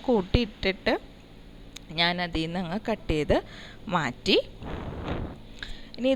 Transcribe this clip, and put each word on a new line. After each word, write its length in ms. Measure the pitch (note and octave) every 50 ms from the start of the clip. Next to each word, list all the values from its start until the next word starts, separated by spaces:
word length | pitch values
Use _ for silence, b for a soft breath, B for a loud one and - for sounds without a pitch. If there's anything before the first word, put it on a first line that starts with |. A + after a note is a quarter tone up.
| - -
കൂട്ടിയിട്ടിട്ട് 840 | B3 G#3+ F3+ F#3 - B3 A#3+ G3+ - - - F#3+ F#3+ - - A3 C4+ - - - - - - - - - - - - - - - - - - - E3 D#3+
ഞാൻ 140 | E3+ E3+ F3 F3 F3+
അതിൽ 180 | E3+ E3 E3 D#3+
നിന്ന് 140 | D#3+ E3+ F#3 F#3
അങ്ങ് 160 | D#3+ E3+ A3 - -
കട്ട് 220 | G#3+ - - - E3
ചെയ്ത് 240 | D3+ D3 - G#3 E4 - B B B B B B B B - F3+
മാറ്റി. 440 | F3 D3 B2 - - - F#3 G#3+ A#4 - - - - - - - - - - - - - - - - - - - - - - - B B B B B B B B B
ഇനി 100 | A#3 C4 C4+